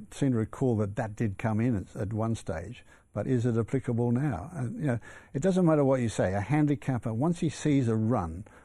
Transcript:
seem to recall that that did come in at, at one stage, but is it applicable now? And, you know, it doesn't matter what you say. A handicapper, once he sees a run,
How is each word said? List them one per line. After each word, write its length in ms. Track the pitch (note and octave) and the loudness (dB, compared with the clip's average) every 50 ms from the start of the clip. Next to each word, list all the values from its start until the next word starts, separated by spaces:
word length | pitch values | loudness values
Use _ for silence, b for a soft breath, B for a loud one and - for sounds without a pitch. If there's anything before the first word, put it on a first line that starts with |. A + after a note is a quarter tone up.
| - - | -4 -8
seem 220 | - - C#3+ C#3 B2+ | -6 -2 0 2 2
to 60 | A2 | 2
recall 380 | A2 G#2 - - C#3 B2+ A#2 G#2 | 0 -2 -2 -2 0 2 2 2
that 180 | G#2+ G2 G#2 | 0 -2 -2
that 180 | - A#2+ A2 G#2+ | -4 -6 -6 -4
did 240 | - B2 G#2+ F#2+ - | -2 -2 -2 -2 -2
come 220 | - A#2 G#2+ G#2 | -2 0 0 2
in 160 | A2+ C3 A#2+ | 2 2 0
at, 240 | G2 F#2+ - - - | 0 -2 -6 -8 -6
at 120 | A2 F#2+ A2 | -6 -4 -2
one 220 | G#2 A2 A2+ A2+ | -2 -2 -2 -2
stage, 500 | - - - F#2 E2 F2 G2+ B2 - b b b b b _ - | -4 -6 -6 -8 -8 -8 -10 -14 -16 b b b b b _ -6
but 140 | G#2+ G2+ - | -4 -2 0
is 180 | C3 B2 A2+ | 0 2 2
it 100 | B2 A2+ | 2 0
applicable 540 | A2+ A2+ - - C3 - - A#2+ A2+ A#2+ A#2+ | 0 0 0 -2 -2 -2 -2 0 0 0 2
now? 400 | A#2+ B2 C#3+ D3+ A2+ E2 - E3 F3+ | 0 0 0 -2 -2 -4 -6 -8 -8
And, 260 | D#3+ B2+ A#2 - B3 | -6 -6 -6 -6 -2
you 60 | D#3 | -2
know, 120 | D3 A#2 G#2+ B B B B B B - | 0 0 -2 B B B B B B -6
it 100 | C#3+ C3+ | -2 0
doesn't 220 | F#3+ F#3 F#3+ F3+ | 2 2 4 4
matter 200 | D#3+ D#3+ D3+ C#3+ | 6 6 6 4
what 160 | C3 C3+ C3 | 4 4 2
you 80 | A#2+ A2 | 2 0
say. 260 | - - A#2+ F#2 F#2+ | 0 0 0 2 0
A 60 | G2+ | 0
handicapper, 760 | G#2 - C#3+ D3+ D3+ C#3+ D3 - - - C3 A#2 - A#2+ A2 | 0 0 2 2 4 2 2 0 -2 -2 -2 -2 -2 -4 -2
once 240 | A2 C3+ E3+ E3+ - | 0 0 0 0 0
he 120 | - D3+ | -2 -2
sees 360 | - - - D3+ C#3+ C#3 B2+ | -2 -2 0 2 2 4 4
a 80 | A2+ A2 | 2 2
run, 500 | A2 A2 A2 B2+ A#2 F2+ E2 D#2+ F2 G#2+ B B B B | 2 2 2 2 0 0 -2 -6 -10 -12 B B B B